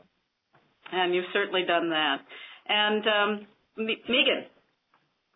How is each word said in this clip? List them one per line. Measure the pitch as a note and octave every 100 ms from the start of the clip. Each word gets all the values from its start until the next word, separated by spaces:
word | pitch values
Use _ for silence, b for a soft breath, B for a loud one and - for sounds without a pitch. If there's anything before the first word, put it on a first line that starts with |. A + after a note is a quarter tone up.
| _ _ _ _ _ _ _ _ -
And | F3+ F3
you've | F3+ F3+
certainly | G3+ G3 F#3 F3
done | E3+ E3+
that. | D#3 D3 C#3 - B B B -
And, | G#3 G#3 G#3+ A3
um, | G#3 G#3 G#3 G#3 _ _ -
Me-, | A3 G#3+ -
Megan. | B3+ C#4+ F3+ - _ _ _ _ _ _ _ _